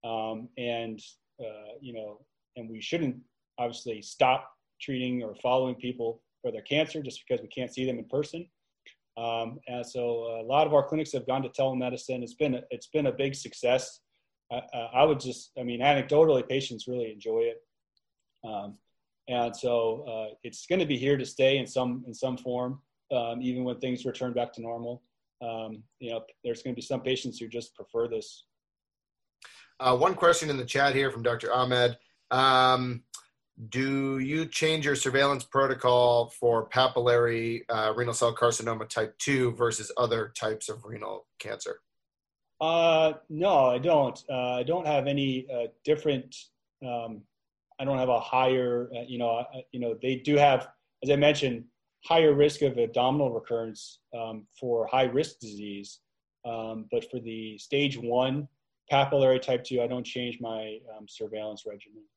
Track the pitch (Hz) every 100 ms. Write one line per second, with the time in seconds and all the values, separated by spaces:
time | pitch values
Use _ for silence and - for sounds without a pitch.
0 | 117 113 110 113 123 - 120 117 113 110
1 | - _ _ _ 113 107 107 120 135 113
2 | 107 107 _ _ _ 123 113 110 - 170
3 | 147 123 _ _ _ - 120 120 123 107
4 | 101 - 127 127 - _ _ _ - 127
5 | 127 123 110 101 127 127 127 120 123 123
6 | 113 117 _ _ 123 110 - 143 156 160
7 | 135 - _ 123 - - 123 - 131 120
8 | 107 131 143 165 175 _ _ _ - _
9 | _ - 117 113 117 127 - 123 120 127
10 | 120 117 117 113 113 139 151 143 135 156
11 | 151 131 - 131 131 - 135 127 123 123
12 | - 127 120 - 147 123 - 120 - 151
13 | 143 - 139 135 - - 120 127 - -
14 | _ _ _ _ _ 120 - 123 117 123
15 | 151 139 127 120 - - 123 120 139 143
16 | 131 147 160 135 - 135 135 117 - 123
17 | 113 104 110 113 117 113 _ _ _ _
18 | _ _ _ _ 113 107 101 - _ _
19 | _ _ - 123 117 - 127 120 113 113
20 | 123 110 107 110 117 - - 185 156 127
21 | 135 139 123 - 131 139 110 131 123 127
22 | 123 110 131 123 127 123 123 139 _ _
23 | _ 127 117 117 127 127 123 120 131 123
24 | 127 - 127 120 120 - 113 117 120 123
25 | _ _ _ _ 120 113 110 107 113 _
26 | 123 113 - _ 123 117 135 120 - 131
27 | 135 - 123 - 113 120 117 - 101 117
28 | 120 113 - - _ _ _ _ _ _
29 | _ _ _ _ - - - _ 131 127
30 | 175 185 170 165 156 139 123 139 139 135
31 | 135 113 117 113 - 123 127 123 123 120
32 | _ _ _ 127 131 127 127 127 127 120
33 | _ - _ _ _ - 113 127 135 139
34 | 135 135 131 156 160 - 156 160 147 139
35 | 139 135 139 135 - 135 135 123 123 123
36 | 120 120 117 - 120 113 110 127 127 123
37 | 123 120 120 117 117 117 - 110 107 110
38 | 120 117 117 113 120 113 113 113 110 -
39 | 110 _ - 135 123 117 117 110 107 -
40 | 120 113 107 - 110 110 - 110 107 110
41 | 104 104 _ _ 107 104 - - _ _
42 | _ _ _ _ _ _ 156 165 165 160
43 | 156 151 _ 151 190 160 127 123 151 156
44 | 131 - - 127 123 123 127 170 151 147
45 | 139 143 135 131 131 123 117 _ - 151
46 | 151 135 120 - - _ _ _ 127 120
47 | 117 104 - _ _ _ _ - 135 135
48 | 127 117 - 127 127 131 123 120 123 120
49 | 123 123 117 113 123 131 - 127 120 110
50 | 127 127 147 147 143 131 - _ _ _
51 | 131 139 147 196 135 117 - _ _ _
52 | - 165 156 143 147 143 139 120 113 123
53 | 127 147 135 113 - 117 113 107 - -
54 | _ 117 113 110 104 _ 127 117 110 131
55 | 127 127 156 - 110 104 104 101 101 -
56 | _ _ _ _ 120 113 113 113 107 120
57 | - 127 113 113 110 104 - 139 143 113
58 | 117 120 131 139 143 _ _ _ _ 139
59 | 135 143 131 127 135 123 - 127 120 123
60 | 120 123 123 117 117 110 110 110 113 107
61 | 104 - 107 107 107 104 107 104 - 110
62 | 107